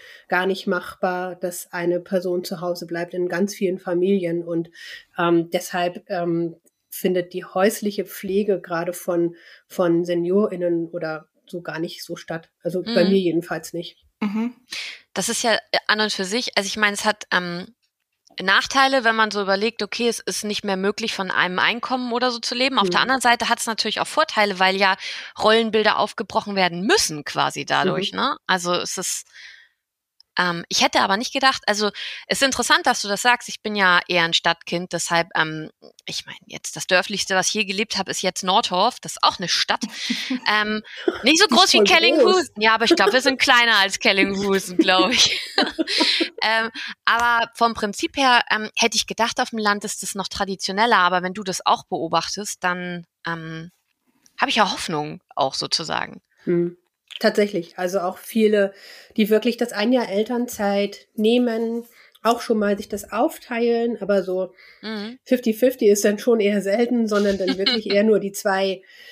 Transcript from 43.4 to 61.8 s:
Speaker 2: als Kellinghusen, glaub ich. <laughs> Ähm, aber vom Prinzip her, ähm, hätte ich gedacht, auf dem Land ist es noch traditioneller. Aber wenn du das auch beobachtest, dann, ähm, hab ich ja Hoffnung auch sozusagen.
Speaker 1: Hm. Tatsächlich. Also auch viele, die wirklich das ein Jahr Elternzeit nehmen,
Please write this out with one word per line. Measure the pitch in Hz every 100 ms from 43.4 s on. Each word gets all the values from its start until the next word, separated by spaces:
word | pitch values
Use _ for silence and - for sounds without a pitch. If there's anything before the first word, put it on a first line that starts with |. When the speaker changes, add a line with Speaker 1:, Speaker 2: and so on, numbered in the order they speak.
| - 247 233 214
Speaker 2:
als | 196 -
Kellinghusen, | 233 196 196 196 202 190 - 180
glaub | 190 185 185
ich. | 233 - - - -
<laughs> | 294 - 311 - - - 330 -
Ähm, | 214 226 226 - - - -
aber | 226 240 233 226 -
vom | 233
Prinzip | 220 208 196 330 -
her, | 269 240 -
ähm, | 214 214 -
hätte | 233 220
ich | -
gedacht, | - 226 -
auf | 247
dem | 226
Land | 208 202
ist | 202 -
es | 190 202
noch | 185
traditioneller. | - 190 190 - 196 233 214
Aber | 180 180
wenn | 180
du | 190
das | 190 175 -
auch | 226 -
beobachtest, | 160 160 165 - - 208 -
dann, | 180 180 180 175 170 _ -
ähm, | 165 160 160 170 _ _ _ _ _ _ -
hab | 254
ich | 240
ja | 196
Hoffnung | 262 - 156 151 165 _ -
auch | 135 -
sozusagen. | 147 - 160 160 - - _ _
Speaker 1:
Hm. | - 175 175 175 _ _ _ -
Tatsächlich. | 220 208 202 175 165 -
Also | 185 190
auch | 180 -
viele, | - 226 214 208 196 - - - - -
die | 208
wirklich | 214 240 233
das | 233
ein | 202 214
Jahr | 254 208
Elternzeit | 196 220 240 240 - 202 202 202 202 _ -
nehmen, | 214 240 247 226 226 233